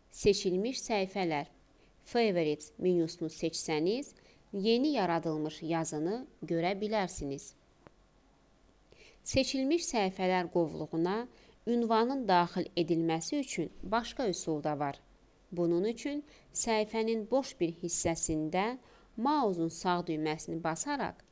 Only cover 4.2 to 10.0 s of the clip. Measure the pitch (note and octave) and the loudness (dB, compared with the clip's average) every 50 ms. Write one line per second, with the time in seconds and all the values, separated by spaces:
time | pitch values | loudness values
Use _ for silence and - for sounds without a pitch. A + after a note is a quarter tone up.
4.2 | - - - - _ _ - G3+ F#3+ A3+ A#3 A#3+ C4+ D#4 C#4+ A#3+ F#3+ F3 E3 E3 | -20 -20 -20 -20 _ _ -6 0 2 4 4 4 4 2 2 2 2 2 2 0
5.2 | E3 E3 D#3 D#3 D3+ D#3 D#3 - E3+ D#3 E3+ E3 D#3+ D#3+ D#3+ D3+ D#3 F3 G#3+ B3 | 0 -2 -2 -2 -2 -4 -6 -6 -4 -2 0 0 0 -2 -2 -2 -2 -2 -2 -4
6.2 | C4+ - - - - D#3+ F3 E3 E3 F3+ G3+ F#3+ G#3+ G#3 A3 G#3+ F#3+ E3+ - - | -6 -12 -14 -14 -6 -2 0 0 0 0 0 -2 -2 -2 0 0 0 -2 -4 -6
7.2 | D3+ C#3 C#3 D3+ - - - _ _ _ _ _ _ - - _ _ _ _ _ | -6 -6 -6 -8 -10 -16 -20 _ _ _ _ _ _ -20 -20 _ _ _ _ _
8.2 | _ _ _ _ _ _ _ _ _ _ _ _ _ _ - - - - - - | _ _ _ _ _ _ _ _ _ _ _ _ _ _ -20 -20 -20 -20 -20 -16
9.2 | - - - C4+ C4 - - C4 C4 C4+ D#4+ E4+ E4+ - - A3+ | -10 0 2 2 2 2 0 0 0 0 0 0 0 -2 0 0